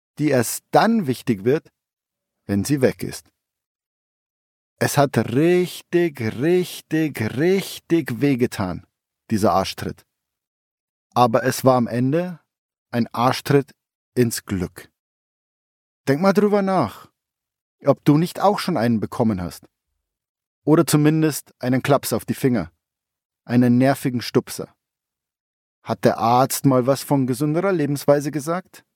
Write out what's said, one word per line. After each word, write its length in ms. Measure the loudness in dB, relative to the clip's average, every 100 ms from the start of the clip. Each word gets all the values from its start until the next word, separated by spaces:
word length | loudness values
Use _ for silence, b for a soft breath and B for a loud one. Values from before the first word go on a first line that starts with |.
| _ -4
die 100 | 0
erst 360 | 0 0 -6 0
dann 360 | 2 4 0 -2
wichtig 380 | -4 -2 -2 0
wird, 260 | -2 _ _ _ _ _ _ _ _ -4
wenn 180 | -2
sie 180 | 0 2
weg 200 | 2 0
ist. 300 | -10 -12 _ _ _ _ _ _ _ _ _ _ _ _ _ _ _ -4
Es 200 | -2 2
hat 200 | 2 2
richtig, 1040 | 0 0 2 2 0 -8 -4 -2 -2 -2
richtig, 1000 | -6 -2 0 0 -2 -8 -6 -4 -2 -4 -6 -2
richtig 840 | 0 0 -4 -12 -2 -2 -2 -2
wehgetan, 640 | 0 0 -2 -2 -6 -6 -14 _ _ _ -6
dieser 220 | 0 2
Arschtritt. 520 | 2 -2 -6 -12 -12 _ _ _ _ _ _ _ _ _ _ _ 0
Aber 280 | 2 2
es 220 | -2 0 2
war 100 | 2
am 120 | 0
Ende 520 | -2 -2 -2 -6 -12 _ _ _ _ -8
ein 160 | -6 -4
Arschtritt 640 | 0 0 0 0 0 0 _ _ _ _
ins 320 | -2 0 -2 -6
Glück. 460 | -6 -6 -10 -20 _ _ _ _ _ _ _ _ _ _ _ -2
Denk 140 | 0
mal 120 | 2
drüber 280 | 2 2 2
nach, 500 | 0 0 -2 -6 -20 _ _ _ _ _ _ _ 0
ob 200 | 2 4
du 140 | 4
nicht 200 | 2 0
auch 200 | 0 0
schon 180 | -2 0
einen 220 | 0 0
bekommen 420 | -2 -2 -2 -2
hast. 260 | -6 -12 _ _ _ _ _ _ _ _ _ _
Oder 220 | 2 2 4
zumindest 720 | 4 4 2 0 -2 -12 -8
einen 220 | -2 -2
Klaps 320 | 2 0 0
auf 100 | -6
die 120 | -4 -2
Finger, 360 | 0 0 -4 _ _ _ _ _ _ _ -2
einen 340 | 2 4 4
nervigen 420 | 2 0 -2 -6
Stupser. 540 | -2 -2 -2 -12 -14 _ _ _ _ _ _ _ _ _ _ _
Hat 220 | -10 0 0
der 140 | 2
Arzt 460 | 2 2 2 0 0
mal 200 | 2 2
was 160 | -2
von 240 | 0 -2 0
gesünderer 460 | -2 -2 -2 -2
Lebensweise 580 | -2 -2 -2 2 2 0
gesagt? 560 | -6 -6 -8 -10 -20 _